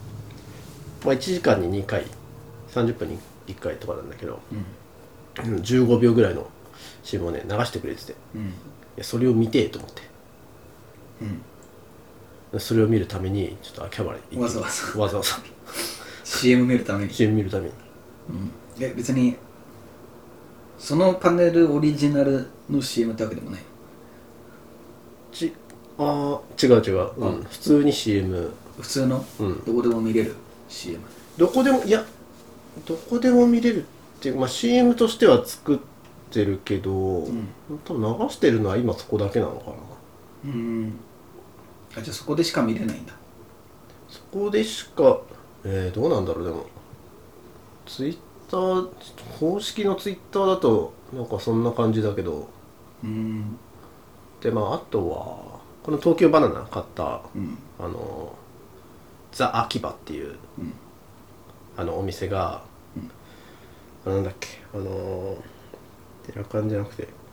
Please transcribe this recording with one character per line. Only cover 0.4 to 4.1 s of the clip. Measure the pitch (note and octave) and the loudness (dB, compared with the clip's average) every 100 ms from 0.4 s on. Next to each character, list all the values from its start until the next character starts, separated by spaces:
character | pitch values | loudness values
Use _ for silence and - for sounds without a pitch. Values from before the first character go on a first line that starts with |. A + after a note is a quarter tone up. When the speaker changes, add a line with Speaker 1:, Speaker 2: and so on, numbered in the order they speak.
| - - - - - - - | -18 -18 -18 -18 -18 -4 0
Speaker 1:
ま | |
あ、 | |
一 | C3 F#3+ | 0 0
時 | F3+ | 0
間 | D#3+ G2+ | 2 2
に | F2 | 2
二 | G2+ | -2
回、 | G2 F#2+ - - - - - - - | -2 -4 -6 -12 -18 -20 -20 -20 -6
三 | B2 A#2 | 0 0
十 | |
分 | A#2 E2 | 0 -6
に | D2+ - - - | -8 -14 -20 -18
一 | F#2+ | -10
回 | - C#2+ | -8 -8
と | - | -8
か | |
な | C#2 | -10
ん | C#2 | -10